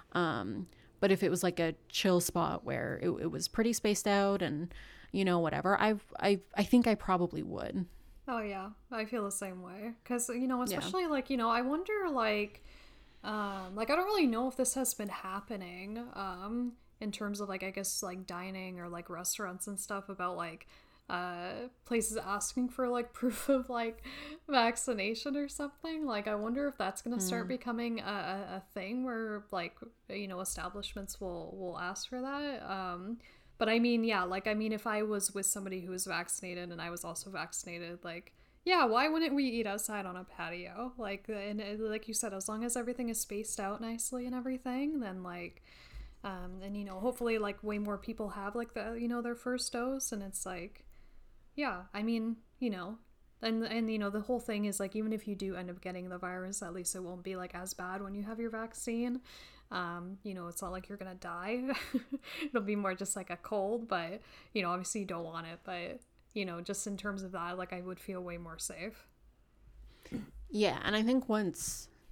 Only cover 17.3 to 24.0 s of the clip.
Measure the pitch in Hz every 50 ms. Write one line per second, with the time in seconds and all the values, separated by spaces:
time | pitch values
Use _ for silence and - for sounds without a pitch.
17.3 | 208 202 208 202 190 190 190 190 190 196 196 196 - - - 185 180 190 185 -
18.3 | 185 175 180 190 190 190 185 185 180 175 175 175 170 170 175 - 175 165 180 -
19.3 | - - 214 185 180 190 - 214 202 190 - - 208 196 196 - 196 196 180 180
20.3 | 180 170 170 170 165 165 - - - - - - - _ _ - - 175 180 180
21.3 | 175 175 175 185 - - 240 254 - _ - - 240 233 214 - 214 220 - 175
22.3 | 202 208 - - - - 247 247 - - 254 240 240 240 240 240 - - - 254
23.3 | 214 - - - 277 262 254 - 247 233 233 226 226 -